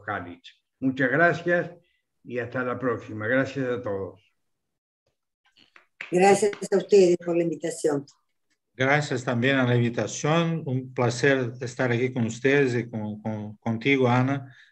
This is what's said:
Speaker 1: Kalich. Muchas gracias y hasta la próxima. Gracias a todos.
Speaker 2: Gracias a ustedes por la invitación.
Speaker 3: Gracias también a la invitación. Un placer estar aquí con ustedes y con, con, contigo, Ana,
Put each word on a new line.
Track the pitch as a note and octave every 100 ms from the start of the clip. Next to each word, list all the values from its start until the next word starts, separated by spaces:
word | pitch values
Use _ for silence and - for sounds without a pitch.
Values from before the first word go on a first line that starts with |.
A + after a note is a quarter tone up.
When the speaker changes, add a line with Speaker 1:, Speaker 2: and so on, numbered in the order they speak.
Speaker 1:
Kalich. | - G2 F2 F2 - - _ -
Muchas | C3 C3 C3
gracias | C#3+ E3+ D3+ F3 F3 D3+ - _ _ _ _
y | B2 A#2+
hasta | A#2 B2+
la | B2 A2+
próxima. | B2+ A2 - A2 G#2+
Gracias | C3 C3+ C#3+ B2+
a | A#2+
todos. | G#2+ G2 F2+ - _ _ _ _ _ _ _ _ _ _ _ _ _ _ _ - _ - -
Speaker 2:
Gracias | F3 G3 G3 G#3 G3+ F#3+
a | G3
ustedes | - G3+ F3+ F3
por | F3 E3+
la |
invitación. | E3+ D#3 E3 - D#3+ C#3+ C#3 _ _ _ _ _ _
Speaker 3:
Gracias | - C3 D3 C#3+ C3
también | C3 A#2+ B2+ C#3
a | B2
la | B2
invitación. | A#2 A#2 G#2+ - D3+ E3 E3 D#3+ D3
Un | B2+ B2+
placer | - B2+ B2+ C#3+ C3+ A#2+ -
estar | A#2+ - B2+
aquí | A#2 B2+
con | B2+ A2
ustedes | - C3+ C#3 C3+
y | A#2+ A2+
con, | A2 G#2+ G#2
con, | A2+ G#2+ G#2+ G#2+
contigo, | A#2 A2+ C#3 C3+ B2
Ana, | B2 B2+ C#3 - - -